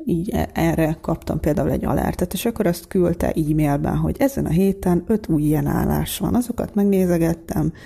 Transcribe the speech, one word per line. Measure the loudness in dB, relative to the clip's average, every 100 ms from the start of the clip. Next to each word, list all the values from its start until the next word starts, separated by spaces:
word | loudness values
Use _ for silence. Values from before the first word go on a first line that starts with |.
| -2
így | -2 -2
e-, | -2 -2
erre | 0 0 2 0 0
kaptam | -4 -4 -2 -2
például | 0 0 0
egy | 0 0
alertet, | 0 0 -2 -4
és | -2 -4
akkor | 0 -2
azt | -2 -2
küldte | 0 0 0 -2
e-mailben, | 0 0 2 2 0 0 0
hogy | -2 0
ezen | 0 0 0
a |
héten | 2 2 2 0 0 2
öt | -2 0
új | 0
ilyen | 2 2 2
állás | 0 0 0 -2 -2
van, | 0 0
azokat | 0 -4 -2 0
megnézegettem, | 2 4 4 2 2 0 -4 -2 -2 -4